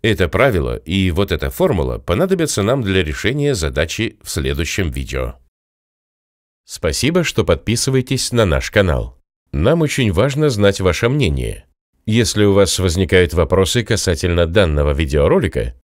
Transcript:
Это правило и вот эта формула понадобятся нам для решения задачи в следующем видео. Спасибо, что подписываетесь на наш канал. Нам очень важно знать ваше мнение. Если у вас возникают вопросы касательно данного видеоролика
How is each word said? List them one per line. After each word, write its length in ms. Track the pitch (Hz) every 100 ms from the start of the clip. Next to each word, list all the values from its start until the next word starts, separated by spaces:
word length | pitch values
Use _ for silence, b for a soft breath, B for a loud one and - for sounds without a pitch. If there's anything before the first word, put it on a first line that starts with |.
Это 260 | 110 104 87
правило 480 | 95 135 95 64 58
и 340 | - 95 92
вот 200 | 82 101
эта 180 | 80 69
формула 480 | - 175 101 65 58
понадобятся 640 | - 90 185 185 156 -
нам 200 | 101 135
для 200 | 104 95
решения 520 | 78 71 - 143 143
задачи 640 | 127 78 65 85 - 113 -
в 80 | -
следующем 600 | - 67 71 82 - 87
видео. 460 | 67 64 65 62 - _ _ _ _ _ _ _ _ _ _ _ _ _
Спасибо, 580 | - 82 71 131 180
что 200 | 160 -
подписываетесь 880 | 101 82 - 117 - 131 127 131 -
на 120 | 120
наш 260 | 104 67 -
канал. 480 | 107 95 65 53 - _ _ _
Нам 300 | 67 92 170
очень 300 | 156 - 117
важно 380 | 85 135 139 151
знать 300 | 107 101 95
ваше 280 | 92 85 117
мнение. 580 | 147 110 67 58 - _ _ _ _ -
Если 380 | 110 113 104
у 80 | 104
вас 260 | 98 95 -
возникают 540 | 92 85 92 92 87
вопросы 480 | 85 80 92 95 123
касательно 640 | 110 107 - 85 90 87 85
данного 460 | 95 90 73 73
видеоролика 840 | 71 78 73 71 180 156 - 58 -